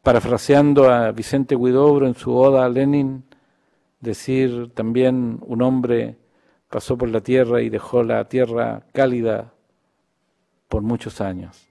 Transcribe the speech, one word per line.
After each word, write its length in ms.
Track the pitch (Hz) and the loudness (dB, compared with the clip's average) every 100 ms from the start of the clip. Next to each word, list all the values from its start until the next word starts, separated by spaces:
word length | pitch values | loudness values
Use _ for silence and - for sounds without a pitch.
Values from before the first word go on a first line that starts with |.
Parafraseando 880 | - 120 117 120 - 143 147 143 131 | 2 2 2 -4 2 4 4 6 6
a 200 | 120 113 | 6 0
Vicente 440 | 110 110 139 131 131 | -4 -4 -4 -2 0
Huidobro 520 | 123 127 147 143 131 | 2 4 4 4 0
en 80 | 123 | -2
su 200 | 131 123 | -4 2
oda 300 | 135 135 127 | 4 4 2
a 40 | |
Lenin, 540 | 123 139 143 135 135 127 _ _ _ _ _ _ _ | 0 0 0 -2 -6 -16 _ _ _ _ _ _ _
decir 720 | 120 104 - 131 131 120 120 | -10 -8 -4 0 0 -2 -8
también, 680 | 120 113 117 127 127 120 113 | -6 -2 2 2 0 -4 -6
"Un 200 | - 117 | -8 -2
hombre 560 | 127 131 123 117 117 117 _ _ _ _ _ | 0 0 0 -2 -2 -12 _ _ _ _ _
pasó 280 | 110 - 123 | -10 -6 -4
por 120 | 123 | -2
la 120 | 110 | -4
tierra 400 | 101 127 120 120 | 0 0 2 0
y 80 | 117 | -2
dejó 340 | 107 - 123 | -6 -2 -2
la 240 | 117 113 110 | 0 -2 -2
tierra 580 | 127 120 117 117 110 _ | -2 -2 -2 -4 -8 _
cálida 600 | 135 135 123 113 107 117 _ _ _ _ _ _ _ _ _ _ _ _ | -2 0 0 -2 -4 -8 _ _ _ _ _ _ _ _ _ _ _ _
por 140 | 110 | -6
muchos 400 | 107 117 113 - | -4 -6 -8 -8
años". 460 | 98 90 90 _ _ | -8 -8 -14 _ _